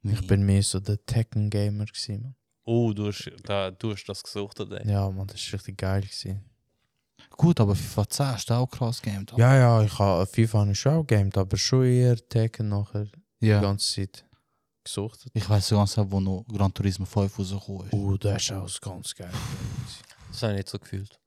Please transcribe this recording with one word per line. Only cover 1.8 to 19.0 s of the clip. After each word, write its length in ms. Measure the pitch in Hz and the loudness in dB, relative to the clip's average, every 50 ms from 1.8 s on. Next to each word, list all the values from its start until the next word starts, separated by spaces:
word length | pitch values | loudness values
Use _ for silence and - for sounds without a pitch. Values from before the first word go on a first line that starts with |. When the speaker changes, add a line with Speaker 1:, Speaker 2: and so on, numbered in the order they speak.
| 104 | -8
Speaker 1:
gewesen, 380 | 104 _ - - - 104 104 | -8 _ -12 -10 -8 -8 -10
Mann. 120 | 117 131 131 _ _ _ _ _ _ | -10 -12 -14 _ _ _ _ _ _
Speaker 3:
Oh, 280 | - 117 117 120 113 | 0 2 2 2 2
du 160 | 104 104 104 104 | 0 -2 -4 -4
hast, 220 | 101 - - - - - - | -4 -6 -12 -14 -16 -16 -6
da, 260 | - 101 98 95 95 | -4 -2 -2 -2 -4
du 220 | 92 _ - 110 | -6 _ -6 -6
hast 120 | 104 98 - | -6 -6 -8
das 160 | - 95 - | -12 -12 -12
gesucht, 380 | - - - 104 101 101 - - | -12 -10 -8 -8 -8 -8 -8 -12
oder? 240 | 101 104 101 - - | -10 -10 -10 -6 -4
Speaker 1:
Ja, 240 | 104 101 98 98 98 | -2 0 0 0 -2
Mann, 160 | 95 95 95 | -4 -6 -8
das 180 | 95 - - - | -10 -10 -12 -10
war 80 | - - | -8 -8
richtig 220 | 98 - - 98 | -10 -10 -12 -10
geil 240 | - - 95 95 98 | -6 -4 -2 -2 -2
gewesen. 400 | 98 98 - - - 98 95 101 - - _ _ _ _ _ _ _ _ _ _ _ _ _ _ - _ - | -2 -4 -10 -12 -10 -10 -10 -10 -12 -16 _ _ _ _ _ _ _ _ _ _ _ _ _ _ -20 _ 0
Speaker 2:
Gut, 240 | - - 170 170 - | 4 4 4 6 4
aber 140 | 110 101 101 | 4 2 2
fifa 320 | - - - - - 101 - | 0 -2 -4 -2 -2 -2 -2
zehn 180 | - - 143 135 | 0 -2 -2 -2
hast 200 | 123 104 - - | -2 -6 -2 -2
du 60 | 117 | 0
auch 120 | 120 127 127 | 0 0 -2
krass 320 | - - 127 113 123 - | -4 -4 -4 -4 -4 -4
gegamed, 300 | - 110 101 98 101 - | -6 -6 -6 -6 -10 -4
Alter. 100 | - 117 | 2 4
Speaker 1:
Ja, 140 | 117 123 135 | 6 8 8
ja, 260 | 135 127 120 117 113 | 8 8 8 8 6
ich 160 | 107 101 - - | 4 2 2 2
ha, 260 | 101 98 92 85 95 | 2 4 4 2 2
fifa 360 | - - - 113 107 - 107 | 0 2 2 2 4 4 2
habe 100 | 104 101 | 2 2
ich 60 | 98 - | 0 0
schon 280 | - 135 151 165 156 | 2 2 2 2 2
gegamed, 300 | 135 113 104 98 98 - | 2 2 2 2 2 2
aber 200 | 98 95 95 - 92 | 0 0 0 0 -2
schon 260 | - - 127 131 131 | 0 2 4 4 4
eher 320 | 127 123 123 123 123 120 110 _ _ | 4 4 6 6 4 4 2 _ _
Tekken 400 | - 117 110 113 - - 110 107 | 0 2 2 2 -2 -4 -4 -2
nachher 380 | 101 101 101 - - 104 104 101 _ - _ _ _ _ | 0 -2 -2 -2 -4 -6 -6 -6 _ -20 _ _ _ _
Speaker 2:
Ja. 180 | 113 110 104 104 | 4 6 6 6
Speaker 1:
die 40 | 101 | 4
ganze 280 | 98 101 101 - - - | 2 0 0 -2 -4 -4
Zeit 300 | - 98 95 - - _ _ _ _ _ _ _ _ _ _ _ _ _ | -4 -6 -6 -8 -20 _ _ _ _ _ _ _ _ _ _ _ _ _
gesucht. 420 | - - 101 101 113 - - - 123 _ | -10 -6 -6 -6 -6 -8 -14 -20 -6 _
Speaker 2:
Ich 140 | 110 95 90 | -4 0 2
weiss 180 | 107 101 92 - | 2 2 4 4
so 80 | 110 | 4
ganz 180 | 104 104 101 - | 4 4 2 2
genau, 160 | 110 104 95 | -2 -2 0
wo 100 | 98 98 | 0 -2
noch 240 | 95 95 95 92 110 - | 0 -2 -4 -6 -8 -10
Gran 240 | 107 98 101 95 | -2 0 0 0
Turismo 320 | - - 98 98 92 92 95 | 0 0 -2 -2 -2 -2 -8
fünf 340 | - - 107 98 98 - - | -4 -2 0 -2 0 -2 -6
rausgekommen 480 | 98 92 98 98 - - 98 95 92 92 | -6 -6 -6 -10 -8 -10 -12 -12 -8 -4
ist. 40 | |
Speaker 1:
Oh, 240 | - 104 98 98 98 | -4 -2 0 -2 -2
das 260 | 95 - 104 98 95 | 0 0 -2 0 0
ist 100 | - - | -2 -4
auch 280 | 101 98 92 95 - - | -4 -6 -8 -10 -10 -10
ganz 340 | - 101 92 90 | -10 -12 -12 -10